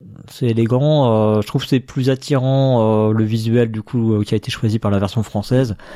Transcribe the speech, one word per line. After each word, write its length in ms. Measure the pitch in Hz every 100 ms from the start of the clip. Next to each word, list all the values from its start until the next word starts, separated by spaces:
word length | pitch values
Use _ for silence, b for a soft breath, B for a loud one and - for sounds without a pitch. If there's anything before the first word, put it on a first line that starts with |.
| 104 - -
C'est 180 | - 120
élégant, 880 | 113 113 127 151 151 123 110 107 107
euh, 40 |
je 60 | -
trouve 140 | 135
que 60 | -
c'est 100 | 131
plus 300 | - 139 127
attirant, 1000 | 131 - 135 131 135 135 120 110 107 107
euh, 60 |
le 100 | 110
visuel, 480 | 110 113 113 120 117
du 100 | 110
coup, 340 | - 120 113 104
euh, 80 |
qui 100 | 104
a 40 | 110
été 140 | -
choisi 280 | - 110 107
par 120 | 104
la 80 | 98
version 240 | 98 113
française. 540 | 104 104 - 127 123 95 B